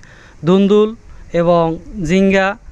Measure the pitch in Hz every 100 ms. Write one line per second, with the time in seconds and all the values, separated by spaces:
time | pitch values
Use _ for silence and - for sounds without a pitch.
0 | - - - - 151 190 196 208 214 226
1 | - - - 170 170 170 165 165 - 214
2 | 156 190 196 190 190 208 -